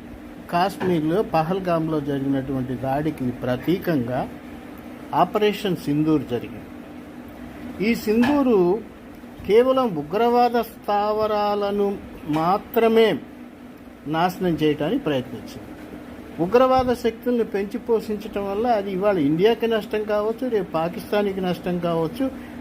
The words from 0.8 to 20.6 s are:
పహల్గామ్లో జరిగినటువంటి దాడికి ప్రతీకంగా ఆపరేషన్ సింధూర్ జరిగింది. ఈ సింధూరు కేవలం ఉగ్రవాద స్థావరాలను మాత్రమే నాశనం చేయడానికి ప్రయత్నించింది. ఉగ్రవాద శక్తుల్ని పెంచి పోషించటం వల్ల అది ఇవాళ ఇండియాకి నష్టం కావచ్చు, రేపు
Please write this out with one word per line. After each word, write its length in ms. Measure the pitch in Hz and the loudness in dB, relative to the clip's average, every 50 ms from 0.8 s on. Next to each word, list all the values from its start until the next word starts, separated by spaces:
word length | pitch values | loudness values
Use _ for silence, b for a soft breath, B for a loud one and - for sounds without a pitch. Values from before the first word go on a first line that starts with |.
| 190 185 175 165 151 156 165 208 220 | 0 2 2 2 2 2 2 2 0
పహల్గామ్లో 760 | - - 160 160 160 190 196 185 180 170 165 160 160 160 156 | 2 2 0 2 2 0 -2 0 0 0 0 0 0 0 -2
జరిగినటువంటి 720 | 139 143 139 135 135 139 139 135 131 135 135 131 127 127 127 | 0 -2 -2 0 0 0 0 0 0 -2 -2 -4 -2 -4 -4
దాడికి 580 | 117 131 135 135 143 151 156 151 - 131 123 | -4 -2 -2 0 0 0 -2 -2 -2 -4 -4
ప్రతీకంగా 960 | 120 - 123 123 127 123 - 156 175 196 175 180 165 139 117 117 123 135 190 - - - - - - - - - - - - - - - - - - | -4 -2 -2 -2 -2 0 0 0 0 0 0 0 0 0 0 0 -2 -4 -4 -6 -8 -14 -16 -16 -16 -16 -16 -16 -16 -16 -16 -16 -16 -16 -10 -2 0
ఆపరేషన్ 640 | 147 175 - - 208 214 208 202 202 - 196 170 | 2 2 2 2 2 2 2 2 0 -2 -2 -2
సింధూర్ 460 | - - 143 143 151 156 156 156 147 123 120 | -2 -2 0 0 2 4 4 2 2 2 -2
జరిగింది. 340 | 123 113 104 104 - - - - - - - - - - - - - - - - - - - - - - - - - - 185 | -4 -4 -4 -8 -12 -14 -14 -14 -16 -16 -16 -16 -16 -16 -16 -16 -16 -16 -16 -16 -16 -16 -16 -16 -14 -14 -12 -12 -6 -2 0
ఈ 80 | 226 233 | 0 0
సింధూరు 840 | - - 214 214 233 240 262 294 285 269 254 226 190 175 175 190 226 - - - - - - - - - - - - - | 0 0 2 4 4 4 4 4 4 4 4 4 6 6 4 2 0 -2 -8 -16 -18 -18 -18 -18 -18 -18 -18 -16 -8 0
కేవలం 480 | - 196 226 247 262 262 262 254 233 180 | 6 6 6 8 6 4 4 2 2 0
ఉగ్రవాద 640 | 147 143 151 175 214 233 240 240 240 240 240 233 240 | -4 -4 -2 0 2 4 4 6 6 4 4 4 0
స్థావరాలను 1400 | 220 226 - - - - 208 202 208 214 214 214 214 214 214 208 208 208 208 208 202 202 208 202 202 202 202 185 - - - - - | -2 -2 -8 -8 -4 -2 0 0 2 0 0 0 0 0 0 0 0 0 0 0 0 0 0 0 0 0 -2 -4 -10 -14 -16 -10 -4
మాత్రమే 920 | 156 147 156 160 175 190 208 - - - 233 226 226 226 226 226 214 165 - - - - - - - - - - - - - - - - - - | -2 0 2 2 2 2 0 -2 -2 0 2 4 6 6 6 6 6 4 0 -4 -10 -16 -18 -18 -18 -18 -18 -20 -20 -20 -20 -20 -20 -20 -12 -6
నాశనం 420 | 143 156 160 175 185 175 - 185 180 | -2 0 2 2 2 2 0 0 0
చేయడానికి 540 | 160 147 156 151 147 - 147 160 233 277 - | 2 4 2 2 2 2 0 0 0 0 0
ప్రయత్నించింది. 720 | - 139 - - - - - - - - - - - - - - - - - - - - - - - - - 165 | 0 0 0 -2 -4 -10 -12 -12 -14 -14 -14 -14 -16 -16 -16 -16 -16 -14 -14 -14 -16 -16 -16 -16 -10 -4 -4 0
ఉగ్రవాద 500 | 180 208 247 262 254 262 262 247 254 240 | 4 4 6 6 6 6 4 4 2 0
శక్తుల్ని 500 | 240 - 226 226 - - 247 247 240 220 | 0 0 -2 -2 -2 -2 0 2 2 0
పెంచి 340 | 214 - 196 202 196 - | 0 -2 -2 -2 -4 -6
పోషించటం 720 | 226 - - 233 214 226 226 208 202 - - - 208 202 196 | -6 0 0 0 0 0 -2 -6 -6 -6 -6 -6 -4 -4 -2
వల్ల 160 | 196 202 233 | -2 0 2
అది 240 | 247 233 208 196 202 | 2 2 2 0 -2
ఇవాళ 260 | 190 180 196 208 202 | -2 2 2 2 4
ఇండియాకి 500 | 180 143 139 156 165 190 220 233 226 233 | 4 4 2 4 4 4 4 4 4 2
నష్టం 360 | 226 226 214 208 - - 214 214 | 0 0 0 -2 -2 -4 -4 -2
కావచ్చు, 440 | 208 208 208 208 220 226 226 262 | 0 0 0 0 0 -2 -2 -2
రేపు 240 | 254 226 208 | 0 0 0